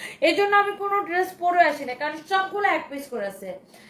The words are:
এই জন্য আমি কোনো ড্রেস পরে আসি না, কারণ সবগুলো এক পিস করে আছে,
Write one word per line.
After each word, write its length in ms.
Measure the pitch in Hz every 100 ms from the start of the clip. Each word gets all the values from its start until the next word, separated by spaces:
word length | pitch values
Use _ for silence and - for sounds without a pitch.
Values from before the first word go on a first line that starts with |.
| - -
এই 140 | 320
জন্য 220 | 392 403 403
আমি 160 | 403
কোনো 280 | 392 403 403
ড্রেস 320 | 320 359 359 -
পরে 220 | 349 349
আসি 240 | 320 294
না, 100 | 247
কারণ 220 | 247 302 311 -
সবগুলো 400 | 381 381 403 381
এক 160 | 311 -
পিস 160 | 277 -
করে 160 | 233 196
আছে, 320 | 190 190 175 - -